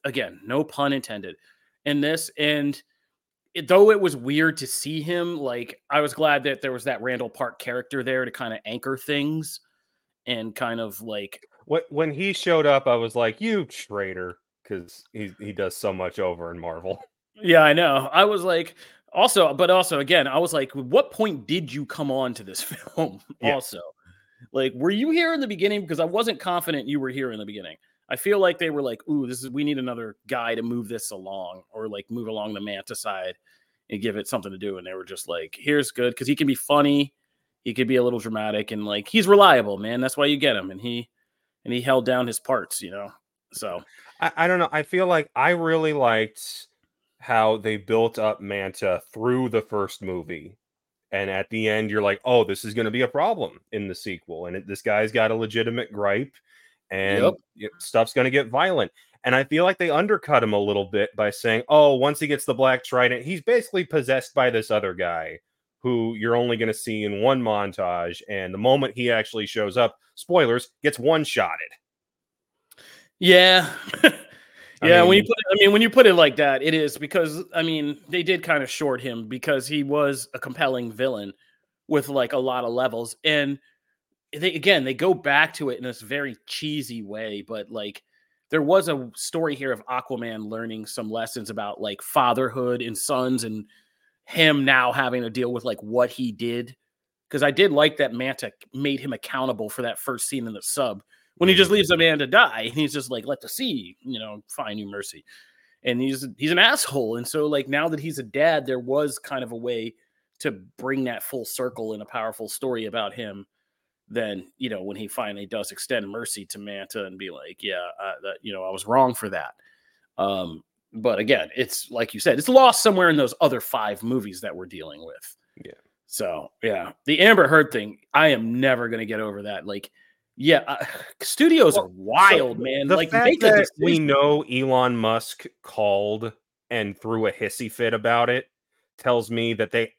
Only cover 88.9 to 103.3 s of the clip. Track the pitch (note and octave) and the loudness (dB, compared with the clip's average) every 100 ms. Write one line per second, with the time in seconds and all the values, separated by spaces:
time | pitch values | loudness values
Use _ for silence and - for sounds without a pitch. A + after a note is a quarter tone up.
88.9 | C#3+ B2 - - E3+ D#3+ C#3 C3+ A2+ - | -2 -6 -10 -8 -4 -4 -4 -4 -6 -6
89.9 | B2+ - B2+ A#2 A2 G#2+ A2+ A#2 A2 G#2 | -6 -6 -6 -8 -10 -10 -8 -8 -10 -10
90.9 | - A2 A2+ A2+ B2 G#2+ G#2+ G#2 - G#2 | -10 -8 -6 -8 -8 -10 -8 -8 -8 -8
91.9 | G2+ - D3 B2 A#2+ C3 C3 B2 B2 A#2 | -8 -2 2 2 2 0 -2 -4 -4 -4
92.9 | G#2 - C3 B2+ B2+ A2+ G#2+ G#2 _ _ | -6 -4 -2 0 -2 -4 -8 -12 _ _
93.9 | _ _ _ - - D#3+ D3 C3+ C3 B2 | _ _ _ -6 4 4 6 4 4 4
94.9 | B2 C3 B2 A#2 A2+ B2 A#2+ B2 G#2 G#2+ | 0 -2 -2 -4 -4 -4 -4 -6 -8 -4
95.9 | A#2+ B2 - B2 G#2+ A#2+ A#2 A#2+ C3 _ | 0 0 -2 -8 -4 -4 -4 -8 -14 _
96.9 | _ _ _ _ C#3+ C#3+ C#3 G3 D3 D3+ | _ _ _ _ 0 2 4 4 6 4
97.9 | D3+ C3+ A#2+ C3 C3 A2+ - _ C3 C#3+ | 4 -2 -2 -6 -6 -10 -14 _ -6 -4
98.9 | C3+ C3+ A#2+ - C3+ C3 A2 G#2+ - A#2+ | -4 -6 -10 -6 -4 -2 -4 -6 -6 -6
99.9 | G#2 - B2 - C#3 A#2 G2+ - - B2+ | -6 -8 -6 -6 -6 -8 -8 -6 -4 -4
100.9 | G2+ - _ _ _ F3+ F#3 F3+ G#3 E3 | -4 -14 _ _ _ 4 6 6 4 4
101.9 | E3+ E3 D3+ C3 G3+ A#3+ A2+ A2+ B2+ D3 | 4 4 2 4 6 4 2 -4 -2 -2
102.9 | C#3+ B2 B2 B2+ | -4 -6 -8 -6